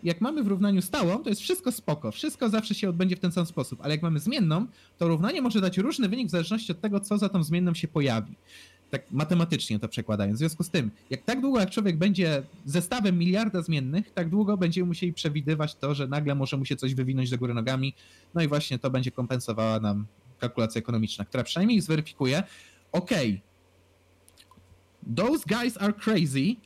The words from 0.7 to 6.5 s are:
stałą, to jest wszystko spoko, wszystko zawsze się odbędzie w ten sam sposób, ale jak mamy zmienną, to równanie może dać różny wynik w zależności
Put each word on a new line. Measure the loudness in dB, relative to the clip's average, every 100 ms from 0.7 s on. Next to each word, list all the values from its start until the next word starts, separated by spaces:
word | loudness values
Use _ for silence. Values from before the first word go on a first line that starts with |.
| 2
stałą, | 2 0 2 0
to | 0
jest | -4
wszystko | -2 -2 -2
spoko, | -4 -2 -4 -4
wszystko | -6 -6 -2 0
zawsze | 0 0
się | -2 -2
odbędzie | 0 0 0
w |
ten | 0
sam | 0 -2
sposób, | -2 -6 -6
ale | -2
jak | -2
mamy | 0 0
zmienną, | 0 2 2 2 0 -8 -18 -2
to | 2
równanie | 2 2 0
może | 0 2
dać | 2 2
różny | 0 2 0
wynik | 0 0
w |
zależności | 0 -2